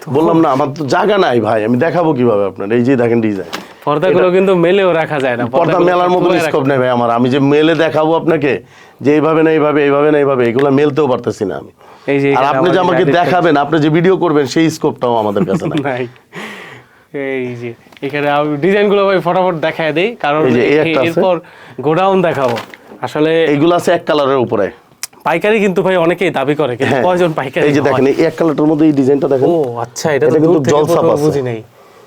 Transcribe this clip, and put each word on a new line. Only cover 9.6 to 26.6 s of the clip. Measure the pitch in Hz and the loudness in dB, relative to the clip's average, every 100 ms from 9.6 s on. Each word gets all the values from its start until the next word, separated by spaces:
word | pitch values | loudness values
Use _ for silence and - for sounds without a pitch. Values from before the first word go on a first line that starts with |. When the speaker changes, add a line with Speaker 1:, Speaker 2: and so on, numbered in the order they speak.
| 151 147 | 2 2
Speaker 2:
এইভাবে | 143 143 151 | 2 2 2
না, | 147 | 2
এইভাবে, | 139 135 120 | 0 2 0
এগুলো | 113 143 | 0 0
মেলতেও | 135 151 139 147 | 2 0 0 0
পারতেছি | 123 - 104 98 | -2 -4 -6 -6
না | 69 | -6
আমি। | - _ - - - | -12 _ -20 -14 -4
Speaker 1:
এই | 139 | -2
যে | 139 | 0
Speaker 2:
আর | |
Speaker 1:
এখানে | 135 135 | 0 0
Speaker 2:
আপনি | 151 | 0
যে | 180 | 0
Speaker 1:
আমাদের | 180 | 0
Speaker 2:
আমাকে | 180 180 175 | 0 0 0
Speaker 1:
দেখতে | |
Speaker 2:
দেখাবেন, | 170 180 180 170 143 | 0 2 2 2 0
আপনি | 147 160 | 0 0
যে | 147 | 2
ভিডিও | 160 175 180 | 2 2 2
করবেন, | 170 151 131 | 2 0 0
সেই | 165 160 | 0 0
স্কোপটাও | 160 151 - 123 117 | 0 -4 -2 -2 0
আমাদের | 104 101 165 | 0 -2 -2
কাছে | - 165 | -2 -2
নাই। | 151 | -4
Speaker 1:
<laughs> | |
নাই। | 139 127 120 - _ - - - - - - _ _ | -4 -6 -8 -12 _ -18 -16 -18 -20 -20 -20 _ _
এই | 143 135 131 123 120 | -10 -6 -6 -6 -8
যে | 120 117 - - | -12 -14 -20 -12
এখানে | 143 143 147 | -6 -2 0
আমি | 143 151 147 | 0 -2 0
ডিজাইনগুলো | 170 202 208 202 196 | 0 2 2 2 2
ভাই | 190 | 0
ফটাফট | 160 180 185 165 | 0 0 0 -2
দেখায় | 156 156 160 | -4 -2 -4
দেই, | 151 202 233 | -2 -4 -4
কারণ | 147 151 127 | -2 0 0
Speaker 2:
এই | |
যে | 123 110 | 2 2
এই | 147 | 2
Speaker 1:
এ-, | 165 | 2
Speaker 2:
একটা | 151 | 0
আছে। | 127 139 | 0 0
Speaker 1:
এরপর | 190 170 - - - - | 0 -2 -6 -20 -20 -6
গোডাউন | 135 160 190 190 | -2 0 2 2
দেখাবো। | 175 135 127 113 - - - - | 0 0 -2 -4 -8 -20 -20 -12
আসলে | 123 151 156 165 160 | -8 -2 0 2 2
Speaker 2:
এইগুলো | 143 165 175 | 2 2 2
আছে | 170 | 2
এক | 170 - | -2 0
কালারের | 151 139 135 | 0 2 0
উপরে। | 113 113 95 - _ _ - - | 0 -2 -4 -6 _ _ -20 -8
Speaker 1:
পাইকারি | 143 165 214 220 | -4 -2 0 0
কিন্তু | 202 180 | 0 0
ভাই | 185 185 | 0 0
অনেকেই | 165 175 180 | 0 0 -2
দাবি | 139 135 | -2 -2
করে, | 147 | -2